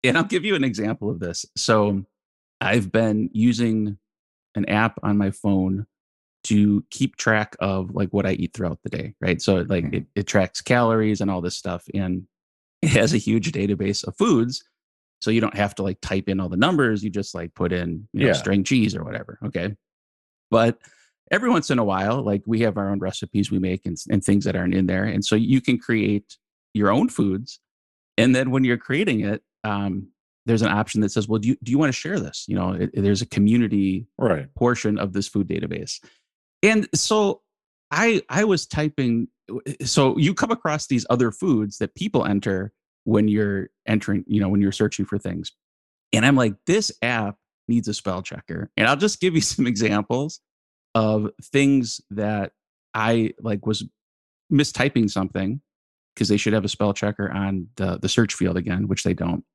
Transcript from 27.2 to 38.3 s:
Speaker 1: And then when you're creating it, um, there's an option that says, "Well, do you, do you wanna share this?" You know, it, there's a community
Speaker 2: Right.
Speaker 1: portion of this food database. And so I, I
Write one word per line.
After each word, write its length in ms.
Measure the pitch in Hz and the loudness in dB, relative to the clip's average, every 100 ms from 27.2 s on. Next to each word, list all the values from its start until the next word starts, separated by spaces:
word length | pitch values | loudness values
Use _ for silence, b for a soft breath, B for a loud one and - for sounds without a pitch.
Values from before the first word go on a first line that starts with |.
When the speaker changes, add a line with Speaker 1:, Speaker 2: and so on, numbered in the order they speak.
| 101 95 131 - _ _ _ _ _ - | 0 0 -6 -18 _ _ _ _ _ 2
Speaker 1:
And 160 | 120 127 | 4 4
then 160 | 139 | 2
when 120 | 131 | 2
you're 140 | 131 120 | 2 0
creating 440 | - 135 202 113 | 0 -2 0 0
it, 200 | 104 107 _ _ | 0 -4 _ _
um, 460 | 107 101 101 95 98 _ _ _ - | -6 -4 -2 -4 -8 _ _ _ 0
there's 160 | 113 | 2
an 80 | 113 | 2
option 320 | 104 107 110 | 0 0 0
that 80 | 104 | 0
says, 180 | - 104 | 0 -2
"Well, 120 | 110 | 0
do 80 | 107 | 0
you, 80 | 135 | -2
do 80 | 113 | 0
you 80 | 135 | 0
wanna 120 | 151 | 0
share 280 | 120 156 196 | -2 -4 -6
this?" 260 | 92 - - | -6 -12 -6
You 60 | 95 | -4
know, 180 | 92 | -2
it, 180 | 95 95 | -2 -4
there's 300 | - 98 101 | 0 0 0
a 20 | 120 | 0
community 800 | - 101 117 113 104 95 95 120 - | 2 4 4 2 0 0 -2 -6 -4
Speaker 2:
Right. 340 | 123 80 67 | 0 0 -4
Speaker 1:
portion 460 | - 120 120 107 104 | -2 0 0 -2 -2
of 120 | 98 | -4
this 140 | 95 98 | -4 -4
food 200 | 104 92 | -4 -2
database. 520 | 82 82 87 - - b b b _ _ _ | -4 -6 -8 -10 -14 b b b _ _ _
And 260 | 208 220 - 165 | 2 2 0 -4
so 460 | - 214 202 - _ _ _ _ _ | 0 2 2 -2 _ _ _ _ _
I, 300 | 151 233 208 | 0 2 2
I 140 | - | 0